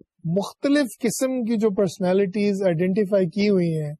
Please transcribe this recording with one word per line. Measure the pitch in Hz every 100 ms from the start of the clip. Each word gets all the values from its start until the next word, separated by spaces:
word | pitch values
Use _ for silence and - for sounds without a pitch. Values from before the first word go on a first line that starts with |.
| _ _
مختلف | 165 185 190 - 277 285 247 -
قسم | 220 - 262 262
کی | 226 226
جو | 220
پرسنالٹیز | 196 190 - 180 190 196 208 208 196
آئیڈینٹیفائی | 190 160 185 190 190 202 170
کی | 202 208
ہوئی | 190 170 160
ہیں | 147